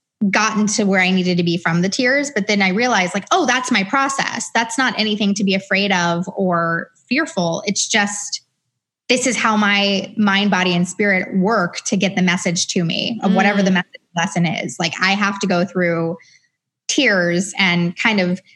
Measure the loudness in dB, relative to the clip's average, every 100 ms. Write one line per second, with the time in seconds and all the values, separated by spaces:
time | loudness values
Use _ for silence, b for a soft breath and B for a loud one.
0 | _ -4 0 2 2 0 0 0 2 2
1 | 2 2 2 2 0 0 0 0 0 0
2 | 0 0 0 -4 0 0 2 2 2 2
3 | 0 -2 0 0 2 0 0 0 0 0
4 | 0 -2 -4 -4 -4 -2 -2 -2 -2 0
5 | -2 0 0 0 0 0 0 0 2 2
6 | 0 0 -4 -2 0 0 0 -2 -6 _
7 | -4 -2 -2 -2 -2 -2 -4 -4 -2 0
8 | 0 -4 -8 -10 _ _ _ _ _ _
9 | -2 0 0 0 0 2 2 2 2 0
10 | -4 -2 0 2 2 0 2 0 -2 -2
11 | 0 0 0 0 2 2 -2 -4 -4 -2
12 | 0 0 0 0 -2 -2 -2 -2 -2 -2
13 | -4 -2 0 2 2 4 2 2 -2 -12
14 | _ -4 -2 0 0 -2 -6 -4 -6 -2
15 | 0 2 0 -2 0 0 0 0 0 0
16 | -2 -6 b b b b _ _ -4 0
17 | 2 2 2 0 -2 0 2 2 0 0
18 | 0 2 0 -2 b